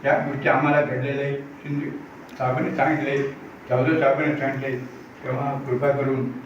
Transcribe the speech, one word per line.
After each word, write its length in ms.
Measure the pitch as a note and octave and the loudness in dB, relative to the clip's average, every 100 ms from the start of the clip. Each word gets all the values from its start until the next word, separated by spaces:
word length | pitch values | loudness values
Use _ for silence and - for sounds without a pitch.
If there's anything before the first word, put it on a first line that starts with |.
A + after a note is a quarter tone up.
या 140 | C#3 - | 4 2
गोष्टी 300 | - C#3 C#3+ | 2 0 2
आम्हाला 340 | C#3+ D3 D3 | 4 6 4
घडलेल्या 440 | C#3+ B2+ C#3 C#3 C#3 | 4 0 -2 0 -2
आहे. 100 | C#3 | -4
शिंदे 760 | - - D3 C#3+ - - - - - - | -8 -12 -4 -4 -4 -8 -12 -16 -16 -4
साहेबांनी 380 | C3 B2 - - | 0 0 0 2
सांगितले, 460 | C#3+ D3+ C#3 C#3 C#3 - - - - | 2 2 0 0 -2 -6 -14 -16 -2
जाधव 320 | B2 C3 D#3+ | 2 4 4
साहेबांनी 400 | C#3 C3+ D3+ C#3+ | 4 4 2 0
सांगितले, 380 | C3+ C3 C3+ B2 B2+ - - - | -2 -2 -4 -6 -8 -14 -18 -12
तेव्हा 340 | C3 B2+ A#2+ A#2+ | -6 -4 -2 -4
कृपा 320 | C3 B2 C#3+ | -2 0 2
करून 420 | C#3 C3+ C3 A#2 - | 2 0 0 -2 -6